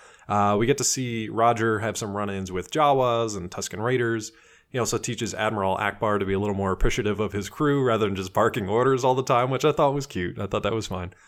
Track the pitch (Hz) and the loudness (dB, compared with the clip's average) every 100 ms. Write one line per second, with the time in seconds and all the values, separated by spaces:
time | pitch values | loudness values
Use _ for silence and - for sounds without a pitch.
0 | - - - 104 101 104 117 143 123 131 | -20 -20 -2 2 4 4 2 2 0 -2
1 | 123 113 107 107 117 110 113 107 107 101 | -4 -4 -4 2 2 4 2 0 -2 -4
2 | 107 101 101 98 95 92 - 156 147 135 | -4 -4 -4 -4 -4 -6 -4 2 4 4
3 | 123 117 113 101 87 - - 107 117 127 | 2 2 -2 -4 -8 -8 -8 -4 -2 0
4 | 120 113 107 - - - _ 127 110 117 | 0 -2 -6 -16 -20 -20 _ -4 -2 -2
5 | - 113 107 - 107 107 95 95 104 101 | -4 -4 -6 -2 -2 0 0 0 -2 0
6 | 110 101 95 98 104 98 98 92 120 127 | 0 0 0 0 0 0 -2 2 2 2
7 | 104 101 104 101 92 - 147 143 127 113 | -2 -2 -2 -4 -8 -2 0 2 2 2
8 | 107 95 92 104 110 120 95 113 131 131 | 2 0 -2 2 2 0 0 2 2 4
9 | 131 127 139 123 131 131 156 151 143 143 | 2 2 2 2 2 2 2 4 2 0
10 | 135 - 90 - 101 104 101 113 - 90 | -4 -4 -6 -4 -4 -2 -2 -2 -4 -6
11 | 87 - | -8 -14